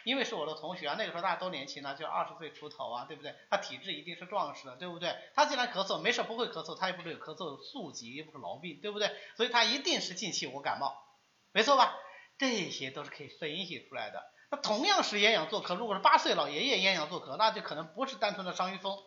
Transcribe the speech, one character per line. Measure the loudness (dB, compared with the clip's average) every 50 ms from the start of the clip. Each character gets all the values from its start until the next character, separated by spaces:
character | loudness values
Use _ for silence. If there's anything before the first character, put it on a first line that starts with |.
| -4
因 | -2 0
为 | 0 0
是 | 0 -2
我 | -4 -4
的 | -4 -4
同 | -6 -6 -8 -6
学 | -4 -4
啊， | -4 -2
那 | -2 -2
个 | -4
时 | -4
候 | -2 0
大 | 0
家 | 0
都 | 0 -2 -4
年 | -4 -6 -8
轻 | -8 -10 -10 -8
啊， | -8 -8
就 | -6 -6
二 | -4 -2 -2 -2
十 | -2 -6 -10
岁 | -12 -12 -12
出 | -12 -14 -14
头 | -10 -8 -8 -6 -6
啊， | -6 -8
对 | -8 -12
不 | -12 -12
对？ | -12 -12 -12 -4 0
他 | 0
体 | 0 0 -2 -10 -10
质 | -8 -6 -8
一 | -8 -8
定 | -10 -12
是 | -12 -10
壮 | -6 -4 -2 -2 -2 -6
实 | -10 -14
的， | -14 -12
对 | -10 -10
不 | -10 -8 -4
对？ | -2 -2 -2 -4 -6 -2 4
他 | 4 4
既 | 4 4
然 | 0 0 0 0
咳 | -2 0
嗽， | 0 0 0
没 | 2 2 2
事 | 2 2
不 | -2 -2
会 | -4 -4
咳 | -4 -4 -6 -8
嗽， | -8 -6
他 | -2 -2
也 | -2 -2
不 | -2 -6
是 | -8
有 | -10 -10
咳 | -10 -12 -10
嗽 | -8 -8 -8 -8
的 | -10 -14
宿 | -14 -12 -10 -10 -10
疾， | -10 -12 -12 -12 -10
又 | -12 -12
不 | -12
是 | -12 -12
痨 | -10 -10 -10 -8
病， | -8 -10 -10 -8
对 | -8 -6 -2
不 | 0
对？ | 0 0 0 -2 -12 -8 -2
所 | -2 0
以 | 4
他 | 6 6 6
一 | 6 4 0
定 | 2 2 2 2
是 | 0 -2 -6
近 | -6 -4 -4
期 | -4 -4 -4
我 | -4 -6 -4
感 | -2 -2 0 0
冒， | 0 -2 -2 -4 -12 -20 _ _ _ _ _ _ _ _
没 | 2 4 6
错 | 8 8
吧？ | 8 8 6 4 -4 -12 -14 -16 -20 -20 -14 _ 0
这 | 0 2 2 0 -2 -4
些 | -4 -6 -6 -6 -6
都 | -8 -10
是 | -10
可 | -10 -12 -14
以 | -14
分 | -12 -8 -6 -6 -4 -4 -6
析 | -6 -8 -10 -12 -10
出 | -8
来 | -6 -6 -6
的。 | -8 -10 -12 -14 _ _ -12 -8
那 | -6 -4
同 | 0 0 2 2 4
样 | 4 6 6 4
是 | 4 4 6
咽 | 6 6 6
痒 | 6 4 2
作 | -2 -2 -2
咳， | 0 -2
如 | 0 0
果 | 0 2
是 | 6
八 | 8 10 10 10
岁 | 8 6 4
老 | 4 2 2
爷 | 2 0 2
爷 | 2 4 4
咽 | 4 4 4
痒 | 4 0 -2
作 | -4 -6
咳， | -6 -4 0
那 | 4 4 4
就 | 4 2
可 | -4 -6 -6
能 | -6 -6 -6
不 | -4 -4 -4
是 | -4 -2
单 | 0 0 0 0
纯 | -2 -4
的 | -4 0
伤 | 0 0 -2 -2
于 | -4
风， | -4 -6 -6 -6 -10